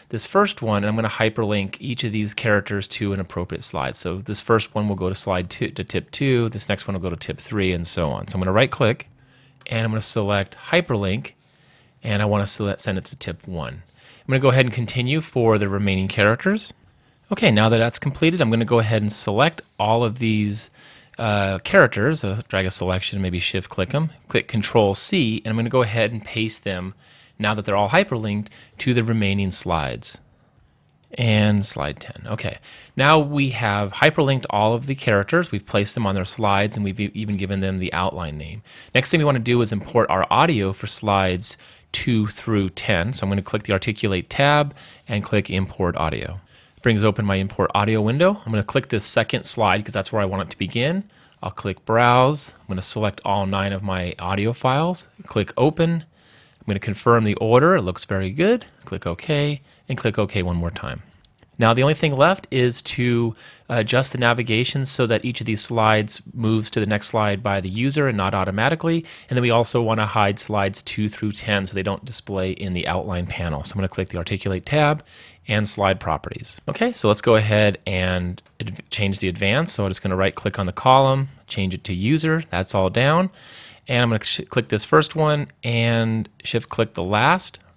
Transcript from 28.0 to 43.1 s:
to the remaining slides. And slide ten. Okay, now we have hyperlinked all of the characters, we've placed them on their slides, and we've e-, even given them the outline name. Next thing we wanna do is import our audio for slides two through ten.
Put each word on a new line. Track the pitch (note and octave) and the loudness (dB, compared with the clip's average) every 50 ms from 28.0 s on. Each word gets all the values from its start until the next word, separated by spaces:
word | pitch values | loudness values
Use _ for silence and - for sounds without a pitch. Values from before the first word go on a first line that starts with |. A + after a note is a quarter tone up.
| G3+ G3+ B2+ A2+ A2 G#2 G#2 G#2 G#2 - - - - - _ - | 2 2 0 -4 -4 -4 -4 -4 -6 -8 -12 -20 -20 -18 _ -4
to | - C3 A#2+ | 0 0 2
the | A#2+ A2 | 2 2
remaining | A#2 A2+ A2 G2+ G2 G2 G2+ G2 F#2 | 2 2 2 2 2 0 0 0 0
slides. | - - - F2+ E2+ D#2+ C#2+ C2 A#1 - - - - - _ _ _ _ _ _ _ _ _ _ _ _ _ _ _ _ _ _ - | -2 -2 -2 0 0 0 -2 -2 -6 -8 -10 -12 -14 -14 _ _ _ _ _ _ _ _ _ _ _ _ _ _ _ _ _ _ -6
And | - A#2+ A2+ G#2+ G#2+ G#2 G#2+ G#2 G2+ G2 | -4 0 2 2 4 4 2 2 2 0
slide | - - - C#2+ D2 C#2+ - | -2 -4 -4 -4 -6 -6 -8
ten. | - - - - - | -12 -18 -16 -14 -12
Okay, | - A2+ - - - - - - - - - - - - | -10 -8 -6 -6 -8 -8 -10 -16 -20 -20 -20 -20 -8 -2
now | C3 C3+ D3 D#3+ D#3 | 2 4 6 6 6
we | D3 C#3+ D3 C#3+ C#3 C3 | 4 2 0 0 0 0
have | A#2 G#2+ A#2+ G#2 G2+ G#2 G2+ G2 - | 0 -2 -2 0 0 0 -2 -2 0
hyperlinked | - - D#3 - E3+ C#3+ C3+ C3+ B2+ - - | 4 4 4 4 4 2 2 2 0 -2 -2
all | G#2 G#2 G#2+ A2 A#2+ | 0 2 2 2 2
of | A#2 C3+ | 0 -2
the | C#3 C3+ | -6 -6
characters, | C3+ - B2 G#2+ G2+ G2 - D#3+ F3 F3 - | -4 0 2 2 2 2 2 0 0 0 -2
we've | - G2 - | -4 -8 -6
placed | - - G2+ G2+ - - | -2 -2 0 0 0 -2
them | A#2+ A2 | -2 -2
on | G2 F#2+ | -2 0
their | F#2+ F#2 | -2 -4
slides, | - - - G#2+ G2+ G2+ G2 G#2 G#2+ - | -4 -4 -2 0 2 2 2 2 0 -2
and | A2 G2+ | -4 -4
we've | G2 F#2+ A2 | -4 -4 -4
e-, | G#2 G2 - | -6 -6 -6
even | G#2+ G#2+ G#2 G#2 | -6 -6 -4 -4
given | F#2 G2 F#2 G2+ F#2+ | -4 -2 -2 -2 -2
them | F#2+ F#2+ F#2+ | -2 -2 -2
the | F#2 F#2 - - | -2 -4 -4 -2
outline | E2+ F#2 F#2+ - F2+ E2+ D2+ D2+ | -2 -2 -2 -2 -4 -8 -8 -8
name. | D2+ D2+ D#2+ F#2 A2 - - - - - - - | -10 -10 -10 -12 -14 -16 -18 -20 -20 -8 -2 0
Next | B2+ - - | 0 2 2
thing | - D#3+ | 2 2
we | D3 | 4
wanna | D3 C3+ A#2+ | 2 2 0
do | A2 A#2+ A#2+ A#2+ | 0 2 2 2
is | A#2 G2+ | 2 2
import | A2+ G2+ - - - A#2 - - | 0 -4 -4 0 2 2 2 2
our | F2+ F#2+ F2 - | 2 0 2 2
audio | F2+ A#2+ D#3 F3 D3 G#2 G2 F#2+ F#2+ | 4 4 4 4 4 2 0 -2 -2
for | - - | -4 -4
slides | G#2+ - - A2 G#2 G2 G2 F#2+ F#2 F#2 F2+ - - - - - - - - _ _ | -4 -4 -2 0 2 2 2 2 2 0 0 -2 -2 -4 -4 -8 -20 -20 -20 _ _
two | - - - C3 A#2 A2 G#2+ | -6 -4 0 2 2 2 2
through | G#2 - - - A#2 A2 G2+ F#2+ F2+ | 0 -4 -6 -4 0 0 2 0 0
ten. | - - - - G#2 E2+ F2 A#2 | -2 -4 -2 0 0 0 0 -2